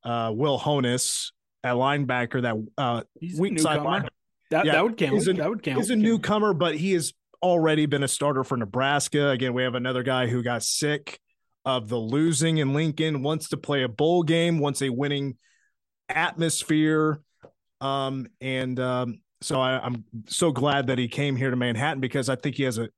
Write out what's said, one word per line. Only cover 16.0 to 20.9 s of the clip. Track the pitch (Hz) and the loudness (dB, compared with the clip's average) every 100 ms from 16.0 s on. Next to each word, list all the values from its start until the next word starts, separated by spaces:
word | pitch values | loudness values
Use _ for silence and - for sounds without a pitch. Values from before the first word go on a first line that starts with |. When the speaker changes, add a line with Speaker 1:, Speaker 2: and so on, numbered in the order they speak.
| _ | _
Speaker 1:
atmosphere. | 151 170 156 165 - - 156 156 156 156 151 _ _ - _ _ _ | -2 -2 0 -2 -2 0 2 4 4 2 -2 _ _ -20 _ _ _
Um, | 139 139 135 135 120 _ | -4 -2 -2 -4 -8 _
and, | 131 131 127 127 | -6 -4 -2 -2
um, | 127 127 123 110 _ _ | -2 -2 -2 -6 _ _
so | - 139 | -4 0
I, | 131 131 | 2 0
I'm | - 120 107 113 107 | -2 -6 -8 -14 -8
so | - 165 | 0 0
glad | 127 143 143 | 2 2 2
that | 131 | 0